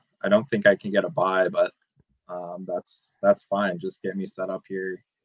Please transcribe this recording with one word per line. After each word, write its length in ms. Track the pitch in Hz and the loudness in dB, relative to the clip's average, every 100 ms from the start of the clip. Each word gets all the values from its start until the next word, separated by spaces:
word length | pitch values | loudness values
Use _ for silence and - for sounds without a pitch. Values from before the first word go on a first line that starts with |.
| _ _ | _ _
I 60 | 98 | 2
don't 200 | 104 - | 2 2
think 160 | 107 101 | 2 4
I 100 | 95 | 4
can 140 | 101 | 2
get 140 | 98 90 | 0 0
a 40 | |
bye, 400 | 82 92 92 90 | 0 2 2 2
but, 220 | 85 90 - _ _ _ _ - | 2 0 -2 _ _ _ _ -14
um, 380 | 90 87 90 92 | -12 -10 -10 -8
that's, 500 | 90 - - - _ | -8 -8 -18 -20 _
that's 220 | 101 101 | 2 2
fine. 340 | - 98 101 87 | 0 -2 0 -2
Just 240 | 92 - | -8 -8
get 160 | 98 98 | -8 -6
me 80 | 92 | -8
set 240 | - 92 | -8 -8
up 140 | 92 - | -8 -8
here, 360 | 95 95 92 _ _ | -8 -6 -10 _ _